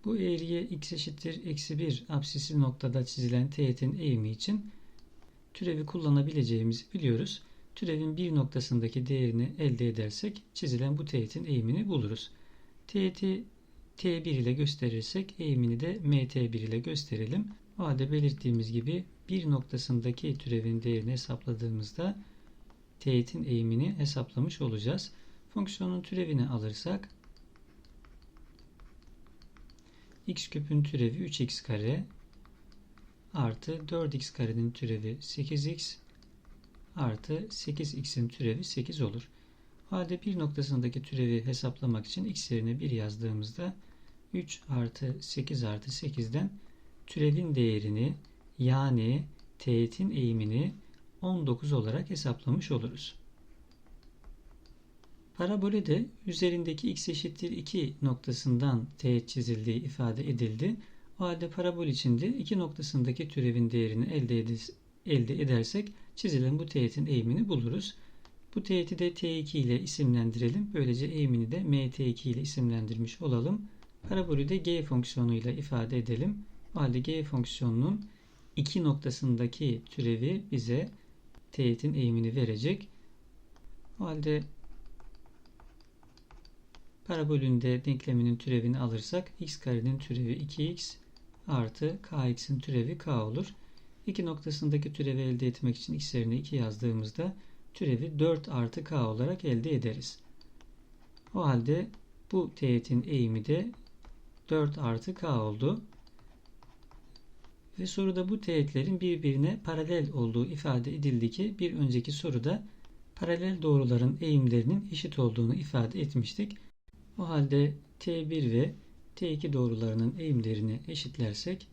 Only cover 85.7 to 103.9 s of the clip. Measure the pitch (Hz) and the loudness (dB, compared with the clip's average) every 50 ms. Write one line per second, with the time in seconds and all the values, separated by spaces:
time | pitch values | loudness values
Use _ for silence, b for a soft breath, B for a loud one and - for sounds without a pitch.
85.7 | - - - - - - - - - - - - - - - - - - - - | -20 -20 -20 -20 -20 -20 -20 -20 -20 -20 -20 -20 -20 -20 -20 -20 -20 -20 -20 -20
86.7 | - - - - - - - - 175 160 151 147 151 139 131 131 127 120 123 127 | -20 -20 -20 -20 -20 -16 -6 -4 -2 0 2 2 2 2 4 4 4 4 4 2
87.7 | 123 123 131 139 135 127 - - 127 120 120 120 117 117 - 135 127 120 113 120 | 0 2 2 0 0 0 0 2 2 4 4 4 2 0 0 0 0 2 2 2
88.7 | 127 131 127 117 113 110 107 - 175 180 180 - - - 170 151 - - - 131 | 2 2 0 0 -2 -2 -4 -2 -2 -2 -2 -4 -10 -10 -10 -8 -8 -6 -2 -2
89.7 | 120 117 113 127 135 143 - - 123 123 123 113 123 143 147 147 - - 151 165 | 0 0 0 0 -2 -2 -4 -4 -2 -2 0 0 -2 -2 -4 -6 -4 -2 -2 -2
90.7 | 175 - - - - - - - - - - - - - - - 147 123 113 110 | -2 -6 -8 -12 -12 -16 -20 -20 -20 -20 -20 -20 -20 -16 -4 -2 0 0 0 -2
91.7 | - - 151 156 185 196 - - 160 147 127 123 120 - - - 143 123 - - | -2 -2 -2 -2 -2 -4 -10 -6 -2 0 0 0 0 -2 -2 -2 -2 -2 -2 0
92.7 | 135 120 117 135 175 - - 165 139 117 107 110 113 156 196 - - b b b | 0 2 2 0 -4 -4 -2 0 0 0 0 0 -2 -2 -4 -4 -8 b b b
93.7 | b b b b b b - 214 190 - 180 165 156 151 - 160 147 - 160 147 | b b b b b b -6 -4 -2 -2 -2 -2 -4 -4 -4 -6 -4 0 2 2
94.7 | 147 147 147 - - - 143 139 131 131 135 131 123 120 131 123 123 - - 123 | 2 2 0 -2 -4 -2 -2 0 0 0 0 0 0 2 2 0 0 2 0 0
95.7 | 117 - - - 156 147 - - - 120 113 113 117 131 143 - 147 135 117 110 | 0 0 -4 -4 -4 -4 -4 0 0 0 2 2 0 0 -2 -2 0 0 0 0
96.7 | 107 107 123 117 113 110 110 110 - - 165 190 190 B B B B B B B | -2 0 0 0 0 0 -2 -4 -2 -2 -2 -2 -4 B B B B B B B
97.7 | - - 185 147 123 113 147 160 156 143 156 165 165 156 151 - 151 123 120 113 | -6 -2 2 2 2 2 0 -4 2 4 4 4 4 2 0 -2 0 0 0 0
98.7 | - - 151 - 160 139 120 110 110 110 127 160 185 185 - 147 123 117 117 160 | -2 -6 -6 -2 0 2 2 2 2 0 0 0 0 -2 0 0 2 2 2 2
99.7 | 151 123 117 113 - - - - - - - - - - - - - - - - | 0 2 0 -2 -4 -4 -8 -10 -12 -14 -18 -20 -20 -20 -20 -20 -20 -20 -20 -20
100.7 | - - - - - - - - - - - - - 190 170 143 127 120 113 135 | -20 -20 -20 -20 -20 -20 -20 -20 -20 -20 -20 -6 -4 0 2 4 4 4 4 2
101.7 | 151 175 208 226 - - - - - - - - - 185 175 - - - 147 127 | 2 2 0 -4 -10 -18 -20 -20 -20 -20 -8 0 0 0 0 0 -2 -2 2 4
102.7 | 120 120 120 - 127 120 - - 151 131 120 113 110 110 107 147 151 175 202 240 | 4 2 2 2 2 2 2 2 2 2 2 2 2 0 2 2 2 2 2 -2
103.7 | - - - - | -6 -10 -18 -20